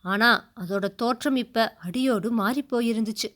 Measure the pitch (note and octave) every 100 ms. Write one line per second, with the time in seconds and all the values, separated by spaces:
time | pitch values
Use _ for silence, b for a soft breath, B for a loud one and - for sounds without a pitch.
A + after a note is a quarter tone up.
0 | F3+ G3+ A#3 A3+ - - F3 G3 F#3+ G3
1 | A#3+ A#3+ D4 C4 A#3 A3+ A3 - F3 A#3+
2 | C4 A3 G#3+ A3+ G3+ C4 - A#3+ A#3 A3
3 | A3 G#3+ -